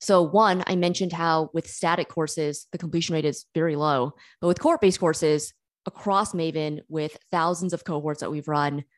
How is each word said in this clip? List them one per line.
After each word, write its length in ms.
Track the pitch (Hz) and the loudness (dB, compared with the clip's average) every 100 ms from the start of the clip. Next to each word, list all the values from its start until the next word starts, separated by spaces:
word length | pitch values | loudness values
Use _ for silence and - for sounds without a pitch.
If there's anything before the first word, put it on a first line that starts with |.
So 200 | - 190 | 4 4
one, 420 | 165 196 220 185 - | 6 4 4 2 0
I 100 | 185 | 0
mentioned 360 | 175 175 185 | 0 0 -4
how 340 | 170 165 160 156 | -2 0 2 0
with 120 | 165 - | -4 -6
static 420 | - 170 175 160 | -4 0 0 -2
courses, 560 | - 156 - 151 143 - | -4 -4 -2 -4 -4 -10
the 60 | 170 | -10
completion 380 | 165 165 165 | -4 -2 -2
rate 100 | 160 | 0
is 220 | 151 131 - | 0 -2 -6
very 220 | 165 165 147 | -2 0 2
low, 360 | 151 135 131 - - - | 2 2 0 -4 -20 -4
but 60 | 175 | 0
with 120 | 175 | 2
cohort-based 400 | 311 330 190 185 | 2 4 4 4
courses 540 | 175 156 160 151 - - _ _ - | 2 2 2 2 -2 -14 _ _ -14
across 460 | - 208 196 208 | -8 0 0 0
Maven, 480 | 180 165 156 151 151 - | -2 -2 -2 -4 -6 -8
with 280 | 156 151 - _ | -6 -6 -8 _
thousands 420 | 175 165 175 180 | 0 0 0 -2
of 120 | 170 | -4
cohorts 360 | - 151 151 147 | -4 -4 -4 -6
that 100 | - | -6
we've 180 | 147 147 | -6 -2
run, 360 | 147 143 143 143 | 0 0 -2 -10